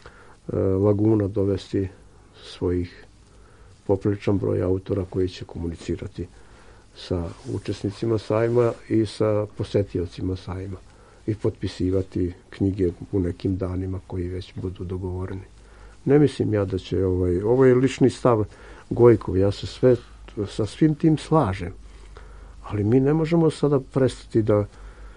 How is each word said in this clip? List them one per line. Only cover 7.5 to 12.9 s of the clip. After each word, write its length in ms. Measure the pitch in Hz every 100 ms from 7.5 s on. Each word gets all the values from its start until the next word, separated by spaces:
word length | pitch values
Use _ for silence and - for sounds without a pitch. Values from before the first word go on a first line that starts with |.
učesnicima 640 | 107 - 101 104 101 117 110
sajma 560 | - 110 117 120 117 113 -
i 160 | 110 110
sa 400 | - 107 104 104 -
posetiocima 800 | 104 107 101 95 85 - 95 92
sajma 420 | - 92 95 90 - - - - -
i 80 | 107
potpisivati 960 | 110 - 98 - 92 95 95 95 90 87 -
knjige 420 | - 98 95 90